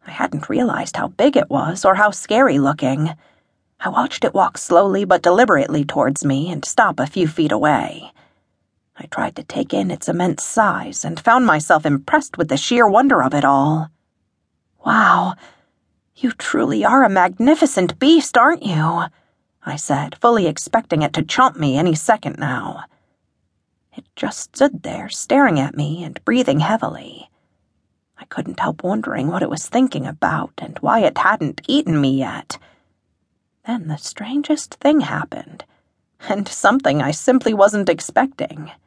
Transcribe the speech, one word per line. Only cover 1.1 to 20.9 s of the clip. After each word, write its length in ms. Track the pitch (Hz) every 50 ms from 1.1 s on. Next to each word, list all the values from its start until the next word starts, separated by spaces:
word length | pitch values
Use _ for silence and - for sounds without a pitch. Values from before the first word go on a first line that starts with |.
| - - 214 285 277
it 140 | - - -
was 340 | - 269 131 156 175 190 -
or 120 | 196 190
how 160 | 190 214 214 202
scary 480 | - - - 208 233 269 254 151 143
looking. 560 | 139 139 151 151 143 127 135 143 151 165 160 _ _ _ _ _ _ _ _ _ _ _ _ _
I 80 | - 185
watched 340 | 180 - 254 - - - -
it 80 | - -
walk 240 | 196 185 - -
slowly 480 | - - - 175 170 196 202 190 196 202
but 160 | 180 185 180
deliberately 640 | - 175 180 202 247 220 185 143 135 - - 151 143
towards 400 | 147 - 147 131 123 143 - -
me 260 | 143 135 135 151 180
and 140 | 175 147 -
stop 340 | - - - 226 196 165 -
a 80 | 127
few 220 | 151 - 196 170 156
feet 240 | 156 - 160 147 -
away. 600 | 110 143 151 147 113 - - - - - - _ _ _ _ _ _ _ _ _ _ _ _ _ _ _ _ _
I 80 | - -
tried 300 | - - - 214 202 190
to 60 | - -
take 320 | _ - - 180 - -
in 160 | 196 196 185
its 180 | 165 156 - -
immense 340 | 165 170 180 185 - - -
size 600 | - - 220 220 202 - - - - - - -
and 160 | - 165 160
found 240 | - - 233 254 254
myself 400 | 233 302 151 151 - 175 156 156
impressed 540 | 156 143 139 143 - - 311 311 - - -
with 100 | 262 160
the 80 | -
sheer 320 | 170 - - 240 240 233 208
wonder 340 | 196 220 262 277 262 175 131
of 120 | 165 160
it 100 | 147 139
all. 460 | 139 139 139 139 151 156 160 160 156 _ _ _ _ _ _ _ _ _ _ _ _ _ _ _ _ _ _ -
"Wow, 480 | - - 214 208 - - - 180 185 - - - - _ _ _ _ _ _ _ _ _ _ _ _ _
you 180 | _ - 247 -
truly 500 | _ - - - - - - - - 202
are 220 | 208 233 269 262
a 60 | 214
magnificent 880 | 196 190 175 180 180 - 226 262 320 320 339 269 - 196 185 170 - -
beast, 400 | 262 285 330 330 269 - - 247
aren't 240 | 233 285 339 339 -
you?" 420 | 220 175 151 156 160 170 170 165 165 _ _ _ _ _ _ _ _ _ _ _
I 100 | - 143
said, 400 | 147 - - 143 135 143 - - -
fully 280 | - 233 240 220 185
expecting 560 | 160 156 - - - - 170 165 _